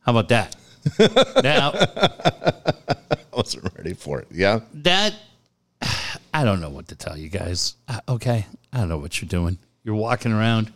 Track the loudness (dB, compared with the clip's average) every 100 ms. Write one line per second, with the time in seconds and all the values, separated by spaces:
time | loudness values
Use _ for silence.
0 | 4 2 4 2 2 -8 -20 -6 -4 0
1 | 2 4 4 4 4 4 2 2 0 2
2 | 0 0 -4 0 -2 -2 -4 -4 -4 -6
3 | -4 -6 -4 -4 -4 -4 -8 -8 -10 -10
4 | -6 -8 -8 2 2 2 -2 -2 2 2
5 | 2 -2 -16 _ _ _ _ _ -6 -4
6 | -6 -12 _ 0 2 2 -2 -10 -14 -12
7 | -12 -10 -8 -6 -4 -2 -4 -6 -10 -10
8 | -4 -2 0 0 -2 -10 _ -4 -2 -2
9 | -4 -8 -4 0 0 -2 _ _ -4 -2
10 | 0 0 0 2 4 2 0